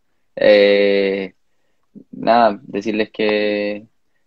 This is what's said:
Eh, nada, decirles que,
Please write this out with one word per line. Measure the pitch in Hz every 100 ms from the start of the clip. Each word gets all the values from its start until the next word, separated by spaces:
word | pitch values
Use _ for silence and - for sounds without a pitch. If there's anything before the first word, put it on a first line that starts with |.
| _ _ _ -
Eh, | 98 104 101 101 101 101 98 98 95 - _ _ _ _ _ - -
nada, | - - 117 113 101
decirles | - 101 110 107 107
que, | - 107 104 104 104 104 104 110 _ _ _